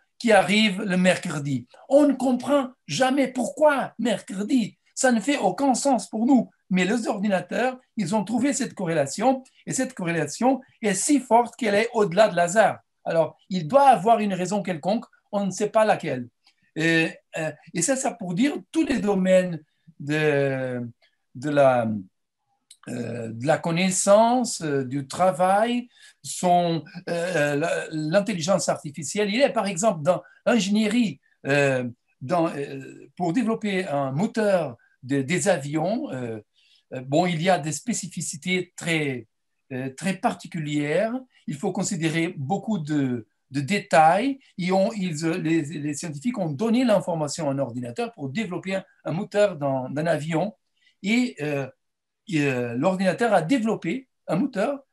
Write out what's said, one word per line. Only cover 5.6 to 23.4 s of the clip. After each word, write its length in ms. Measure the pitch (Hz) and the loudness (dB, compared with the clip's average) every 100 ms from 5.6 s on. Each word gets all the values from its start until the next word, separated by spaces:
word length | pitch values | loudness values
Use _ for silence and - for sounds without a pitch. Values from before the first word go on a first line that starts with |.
| 277 | 0
sens 360 | 240 277 240 - | 2 2 0 -2
pour 160 | 220 233 | -2 4
nous. 240 | 262 - _ - | 4 2 _ -2
Mais 140 | 185 | 0
les 220 | 180 240 247 | 2 0 -2
ordinateurs, 720 | 208 208 185 175 190 254 254 _ - | -2 0 0 -2 -2 -2 -4 _ -6
ils 180 | 165 | -2
ont 100 | 214 | -2
trouvé 280 | 196 233 277 | -2 -2 0
cette 220 | - 240 | -2 -6
corrélation, 680 | - 175 165 135 - 240 254 - _ | -4 -2 0 -2 0 0 0 -6 _
et 80 | - | -6
cette 220 | - 254 | -4 -4
corrélation 680 | - 170 165 143 - 247 262 - _ | -4 -4 -2 -4 0 0 0 -4 _
est 100 | 214 | -4
si 280 | 190 - 285 | -2 2 2
forte 360 | - 226 233 - | 4 4 4 -2
qu'elle 200 | 226 202 | 0 2
est 120 | 226 | 2
au-delà 340 | 226 202 175 214 | 0 2 4 4
de 80 | 175 | 4
l'hasard. 440 | 170 208 185 123 _ _ | 2 4 2 0 _ _
Alors, 340 | - 165 151 - - | -2 0 0 -4 -8
il 200 | 185 151 | -6 2
doit 200 | 269 277 | 6 8
avoir 300 | 220 202 220 | 6 4 2
une 160 | 208 | 2
raison 280 | 180 180 208 | -2 -2 -2
quelconque, 440 | 185 165 175 233 - _ _ | -4 -4 -2 -2 -4 _ _
on 140 | 202 196 | -4 -4
ne 40 | |
sait 200 | 185 202 | -2 0
pas 140 | 220 | 2
laquelle. 440 | 220 175 160 127 120 _ _ _ _ - | 4 2 -2 -6 -8 _ _ _ _ -2
Et, 340 | 165 165 170 - _ 170 | 2 2 2 -4 _ -8
euh, 140 | 156 - - | -6 -8 -8
et 80 | 180 | -4
ça, 160 | 170 262 | -2 0
ça 140 | 262 | -2
pour 240 | - 180 | -6 -6
dire 200 | 175 285 - - | 0 0 0 -4
tous 140 | 320 | -2
les 140 | 294 240 | 0 0
domaines 640 | 202 190 185 185 185 160 - _ _ - | 0 0 4 4 4 -4 -12 _ _ -12
de, 880 | 143 151 151 143 139 135 131 123 120 - _ _ _ | -2 2 2 2 0 -2 -4 -6 -8 -12 _ _ _
de 160 | 127 147 | -8 0
la, 380 | 147 135 127 113 107 95 _ _ _ _ _ _ - - | 4 6 4 0 -4 -8 _ _ _ _ _ _ -20 -10
euh, 420 | 123 117 120 113 | -8 -8 -8 -8
de 140 | 113 | -4